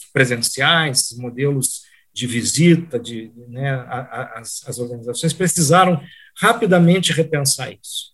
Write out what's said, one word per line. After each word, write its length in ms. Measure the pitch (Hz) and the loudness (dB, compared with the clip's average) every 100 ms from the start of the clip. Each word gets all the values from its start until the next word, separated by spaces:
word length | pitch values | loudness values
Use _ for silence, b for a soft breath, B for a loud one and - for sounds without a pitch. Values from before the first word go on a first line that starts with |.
| - | -6
presenciais, 880 | - 120 120 117 - 143 165 156 120 | 0 0 0 -4 0 0 2 0 -2
esses 160 | - 117 | -4 -6
modelos 640 | 123 120 143 139 131 - b b b | -10 -4 -2 0 -4 -6 b b b
de 140 | - 123 | -10 -4
visita, 720 | 117 101 - 170 165 - 120 | -4 -2 4 6 6 2 -8
de, 320 | 117 117 113 117 120 | -8 -12 -12 -18 -14
né, 220 | 123 139 | -6 -4
a, 280 | 131 120 123 | -4 -6 -10
a, 380 | 127 117 127 113 | -10 -12 -12 -14
as, 280 | 113 - - | -14 -14 -12
as 120 | - | -8
organizações 520 | 120 120 117 120 165 | -8 -10 -10 -4 -2
precisaram 680 | - 185 - 143 175 180 165 B B B - | 0 -2 2 4 6 6 2 B B B 0
rapidamente 760 | 208 233 214 180 170 185 170 | 0 2 4 6 6 4 2
repensar 580 | 147 156 147 139 - 123 | 0 -2 0 -2 -4 -6
isso, 420 | 98 - - - | -14 -14 -14 -14